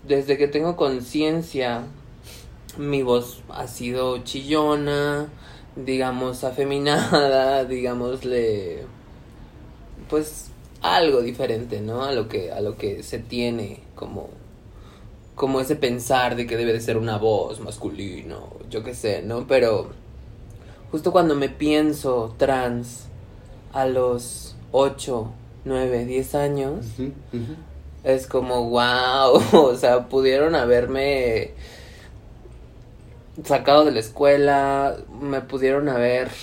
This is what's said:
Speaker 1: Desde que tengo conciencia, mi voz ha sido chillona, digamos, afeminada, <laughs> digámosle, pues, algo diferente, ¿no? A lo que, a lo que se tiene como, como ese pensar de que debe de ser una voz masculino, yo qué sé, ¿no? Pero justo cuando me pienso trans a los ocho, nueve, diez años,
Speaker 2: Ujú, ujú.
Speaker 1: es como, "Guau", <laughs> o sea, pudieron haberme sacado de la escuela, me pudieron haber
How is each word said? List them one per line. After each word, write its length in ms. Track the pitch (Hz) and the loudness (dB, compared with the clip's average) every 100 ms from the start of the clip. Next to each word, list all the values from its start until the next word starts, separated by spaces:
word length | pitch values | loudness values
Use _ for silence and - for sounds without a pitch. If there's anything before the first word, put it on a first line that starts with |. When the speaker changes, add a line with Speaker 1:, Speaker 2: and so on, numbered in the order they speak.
| 139 | 2
Speaker 1:
Desde 300 | 139 139 139 | 0 2 2
que 100 | 143 | 2
tengo 280 | 147 165 170 | 2 -2 0
conciencia, 1040 | 143 131 120 151 156 165 160 139 123 117 123 - - - - - - - - - | 0 0 -4 -2 0 -2 -4 -4 -2 -4 -8 -16 -20 -20 -20 -20 -20 -20 -16 -8
mi 240 | 143 139 | -2 0
voz 380 | 127 120 120 - - | 2 2 0 -14 -16
ha 180 | - 131 | -12 -12
sido 520 | - 120 123 127 123 | -8 -6 -2 -2 -4
chillona, 1040 | 117 139 135 151 151 147 143 143 147 147 151 - - - - | -8 -10 0 2 2 2 0 0 0 -2 -6 -12 -20 -20 -16
digamos, 680 | - 131 131 131 127 127 123 | -10 -4 -2 0 -2 -4 -4
afeminada, 1200 | 131 127 139 139 143 147 - 160 139 135 131 139 | -6 -2 -2 0 2 0 4 4 4 4 4 2
<laughs> 0 | |
digámosle, 1160 | 127 131 123 123 123 127 127 123 113 104 90 80 - - - - - - - - - - - - - | 0 -2 -4 -2 -4 -4 -2 0 0 -2 -6 -10 -14 -18 -20 -20 -20 -20 -20 -20 -20 -20 -20 -18 -4
pues, 360 | 156 151 - - - - - | -4 -4 -10 -18 -20 -20 -6
algo 400 | - 180 165 131 | 0 2 4 2
diferente, 600 | 120 120 127 113 117 104 | 0 -4 -4 -4 -4 -8
¿no? 220 | 107 117 | -6 -4
A 80 | 135 | -2
lo 140 | 131 104 | -4 -2
que, 240 | 104 87 | -6 -6
a 100 | 82 | -6
lo 160 | 107 120 | -6 -4
que 260 | 104 98 | -6 -6
se 160 | - 117 | -10 -12
tiene 640 | 110 120 120 117 101 - - | -8 -4 -4 -4 -8 -12 -18
como, 340 | - - 98 - - - - - - - - - - - | -14 -12 -10 -12 -18 -20 -20 -20 -20 -20 -20 -20 -20 -18
como 240 | - 135 131 | -4 0 0
ese 160 | 131 | 0
pensar 600 | 147 127 123 120 131 120 | 0 0 -2 0 2 2
de 120 | 120 120 | -2 -4
que 100 | 113 | -2
debe 160 | 117 | 0
de 60 | 113 | 0
ser 180 | 123 110 | 0 -2
una 200 | 113 104 | -2 0
voz 420 | 110 104 82 - | 2 2 0 -6
masculino, 880 | 104 - - 101 101 82 80 98 - - - | -12 -8 -10 -8 -10 -10 -12 -14 -16 -18 -10
yo 140 | 113 | -10
qué 100 | 120 | -8
sé, 260 | 120 110 92 | -4 -2 -2
¿no? 220 | 95 117 120 | -4 -6 2
Pero 420 | 135 117 104 85 - - - - - - - - - - | 4 6 2 -2 -14 -18 -20 -20 -20 -18 -20 -20 -20 -10
justo 200 | 156 175 | -2 4
cuando 240 | 180 165 | 4 4
me 140 | 143 135 | 2 0
pienso 840 | - 147 151 151 147 139 123 110 113 | -2 2 4 2 0 0 0 -2 0
trans 680 | 139 131 123 120 120 - - - - - - - - | 2 2 0 -4 -8 -14 -16 -18 -20 -20 -20 -20 -8
a 120 | 135 | -2
los 680 | 131 127 127 120 120 - - - - | 0 2 0 -2 -6 -12 -14 -16 0
ocho, 600 | 127 139 - - 123 110 - - - | 2 2 0 -6 -4 -6 -12 -18 -14
nueve, 400 | 135 131 127 120 | -4 -2 0 -2
diez 280 | 120 127 131 | -2 -4 -2
años, 500 | 147 143 143 135 165 113 110 | -2 0 0 -2 -6 -8 -8
Speaker 2:
Ujú, 140 | 131 - - | -8 -8 -10
ujú. 220 | 120 113 160 - - - - | -8 -8 -12 -16 -18 -18 -4
Speaker 1:
es 220 | 131 131 - | 0 0 0
como, 420 | 131 127 123 120 | -2 0 -2 0
"Guau", 720 | 120 120 123 127 135 135 139 - | 2 2 2 2 4 8 8 10
<laughs> 20 | |
o 220 | 170 139 | 8 8
sea, 320 | 123 127 123 123 | 6 4 4 2
pudieron 480 | 131 135 131 156 | 2 4 4 4
haberme 960 | 165 120 123 123 135 139 135 123 110 - - - - - - - - - - - - - - - - - - - - | 4 4 4 4 0 0 2 2 0 -4 -12 -18 -18 -20 -20 -20 -20 -20 -20 -20 -20 -20 -20 -20 -20 -20 -20 -18 -16
sacado 420 | - 139 - 147 | 0 2 8 8
de 60 | 151 | 8
la 80 | 117 | 2
escuela, 960 | 110 - 143 143 143 139 139 139 139 139 - 117 | -4 2 4 6 6 4 2 2 0 -4 -12 -10
me 200 | 143 135 | -6 -6
pudieron 480 | 123 135 131 139 143 | -6 0 2 2 0
haber 400 | 123 120 123 123 - | 2 2 2 -2 -8